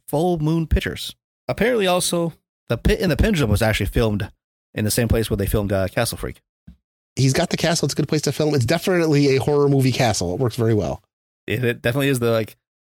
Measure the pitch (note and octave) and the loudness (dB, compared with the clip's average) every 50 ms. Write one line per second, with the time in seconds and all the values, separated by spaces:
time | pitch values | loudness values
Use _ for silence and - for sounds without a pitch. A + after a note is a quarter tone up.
0 | _ - - D3 E3 F3+ F3 D#3+ D3+ D3+ E3 E3 E3 D3+ - F#3+ - - - - | _ -4 -2 0 0 0 0 0 0 0 0 0 0 0 0 0 0 -2 -8 -10
1 | - - - _ _ _ _ _ _ - - - G3 A3+ B3+ A3+ G3 F3+ F3+ F3+ | -12 -12 -14 _ _ _ _ _ _ -6 -2 0 0 0 0 0 2 2 0 0
2 | F3+ - F3+ E3+ E3+ E3+ - _ _ _ _ _ _ - A#2+ A2+ - - F3 F3 | 0 -2 -2 -2 -2 -4 -6 _ _ _ _ _ _ -6 -4 0 0 0 2 2
3 | G3+ F3+ C#3+ - - G#3+ G#3+ D#3 C#3 G#2 G#2 F#2+ G#2+ A2 G#2+ - G#2 F#2+ - C3 | 2 0 2 2 2 2 2 2 2 2 2 2 2 2 2 0 -2 -2 0 0
4 | A#2+ A2 G#2 G2 G#2 - - _ _ _ _ _ _ _ - - G#2+ G#2+ - - | 0 0 0 -2 -4 -8 -12 _ _ _ _ _ _ _ -6 -4 -4 -2 0 0
5 | A#2+ A2 - A#2 A2 - A#2 G#2 G2+ - - A2+ G2+ G2 G2+ F#2+ F#2+ F#2 - - | 0 2 2 0 0 -2 -2 -2 -2 0 0 0 0 0 0 -2 -2 -2 -2 -2
6 | A#2 - - - - C2 - _ _ _ _ _ _ - - _ _ _ _ _ | -4 -4 -4 -8 -10 -10 -10 _ _ _ _ _ _ -20 -20 _ _ _ _ _
7 | _ _ - - C3 C3+ C3+ E3 E3 - - D#3+ - D#3+ E3+ - - C#3+ - - | _ _ -2 0 2 2 2 2 0 -2 -2 -2 0 0 0 0 -2 -2 -2 -2
8 | - - - D3+ - D3+ C#3 - D#3 D#3 D3+ C#3+ A#2 A2 E3+ E3 - G3+ F#3 F3 | -2 -2 -2 -2 -2 -2 -2 0 0 0 0 0 0 0 0 0 0 0 0 2
9 | E3 D#3+ D3 C#3+ C#3+ C#3 C3 C3 - D3+ D3 D3 C#3+ C#3+ C#3+ C3+ C3 C3 A#2+ - | 2 2 4 4 4 4 4 2 2 2 2 2 4 4 4 4 2 2 2 2
10 | C3+ A#2 G2+ - F#2 F2 F2+ - C3 A#2 - - A#2 A2+ A2+ G#2 F2 C#2 B1+ - | 2 0 0 0 -2 -4 -2 -2 -2 -2 -2 0 0 2 2 2 0 -2 -4 -8
11 | _ _ _ _ _ _ _ _ _ - G#2 A#2+ B2+ A#2+ A#2+ - - A#2+ A#2+ C#3+ | _ _ _ _ _ _ _ _ _ -6 -4 -2 -2 -2 -2 -2 -2 -2 -2 0
12 | C#3 C#3 C#3 B2 A#2+ A#2 A#2 A2+ A2 - - _ _ _ _ _ | 0 0 0 0 0 0 0 0 -2 -4 -10 _ _ _ _ _